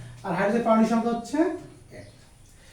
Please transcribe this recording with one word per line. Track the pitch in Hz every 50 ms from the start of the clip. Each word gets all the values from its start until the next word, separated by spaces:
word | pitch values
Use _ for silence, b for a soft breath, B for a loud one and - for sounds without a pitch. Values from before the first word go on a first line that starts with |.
| B B B B
আর | - 175 170
হাইড্রোজেন | 185 202 208 226 233 240
পারমাণবিক | 226 220 220 220 -
সংখ্যা | 233 220 214 233
হচ্ছে | 233 - - - 277 302 339 370 330 - - - - - - - -
এক। | - - - - - - - _ - - - - b b b